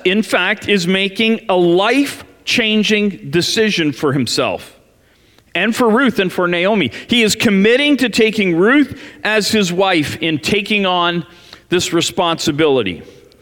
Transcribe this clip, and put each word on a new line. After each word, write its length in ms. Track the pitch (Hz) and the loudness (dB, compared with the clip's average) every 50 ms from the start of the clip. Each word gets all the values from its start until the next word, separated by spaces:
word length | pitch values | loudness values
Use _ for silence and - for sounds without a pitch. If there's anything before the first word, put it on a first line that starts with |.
| - | -2
in 180 | 185 190 220 | 0 0 0
fact, 460 | 202 - - 202 180 190 214 208 - - | 0 0 0 0 0 0 -4 -4 -2 0
is 180 | 202 196 170 | 0 0 2
making 600 | 170 190 190 196 196 196 - 226 220 226 - - - | 0 0 0 0 -2 -2 -2 0 0 0 -2 -2 -2
a 80 | 190 | 0
life-changing 1700 | 180 175 170 170 180 196 226 254 277 285 269 - - - - - _ - - - - 226 214 214 214 202 - 214 208 208 202 180 127 - 139 | 2 4 4 4 2 2 2 2 0 0 -2 -4 -12 -16 -20 -20 _ -8 -4 -2 -2 0 0 0 0 0 2 0 0 0 -2 -4 -6 -8 -4
decision 600 | 139 175 170 - - 226 220 214 185 175 160 147 | -2 -2 -2 -2 0 0 0 0 0 0 -2 -2
for 200 | 139 - 160 143 | -2 -2 -2 -2
himself 640 | 127 135 123 - - 143 127 110 90 - - - - _ _ _ _ _ _ _ _ _ _ _ _ _ _ _ - | 0 0 -2 -2 -2 -2 -2 -2 -4 -6 -10 -14 -20 _ _ _ _ _ _ _ _ _ _ _ _ _ _ _ -4
and 200 | 170 190 226 220 | -2 -2 -2 0
for 140 | - 247 226 | 0 2 2
Ruth 320 | 208 247 277 240 - - | 2 2 2 2 0 0
and 120 | 190 175 | -2 -2
for 140 | - - 180 | -2 -2 -2
Naomi. 460 | 175 175 170 175 196 220 202 151 117 - - - - | -2 0 0 0 0 0 0 0 -2 -4 -8 -4 -2
He 140 | 233 240 | 0 2
is 120 | 226 208 - | 2 2 0
committing 640 | - - 233 202 190 196 220 240 262 294 294 294 | 0 0 2 2 4 4 4 4 4 2 2 2
to 120 | 233 262 233 | 2 0 0
taking 480 | - - 220 220 196 220 196 185 165 | 0 2 0 2 2 0 0 0 2
Ruth 440 | 165 190 220 269 302 269 - - - - - - - - | 2 4 4 4 4 2 0 -2 -14 -18 -20 -14 -8 -4
as 260 | 202 214 220 190 - | -2 0 0 0 0
his 220 | - 214 202 170 | 0 0 0 0
wife 440 | 175 175 196 190 185 160 147 - 110 - | 0 0 0 2 2 0 0 -2 -4 -6
in 200 | 151 165 160 147 | -4 -4 -4 -2
taking 480 | - - 208 202 202 - 220 208 196 | -2 -2 -2 -2 -2 -2 -2 0 0
on 400 | 185 180 175 170 175 170 175 - - - - - - - - _ - | 0 0 0 0 0 -2 -4 -6 -8 -14 -20 -20 -20 -20 -18 _ -4
this 240 | 170 180 - - | -2 -2 -2 0
responsibility. 1120 | 160 170 151 - - - 180 170 165 156 - 165 147 139 160 151 135 127 107 95 85 76 - - - - - - _ _ | -2 -2 -2 -2 -2 -2 -2 -2 -2 -2 -2 -4 0 0 2 2 2 2 0 -2 -6 -10 -14 -20 -20 -20 -20 -20 _ _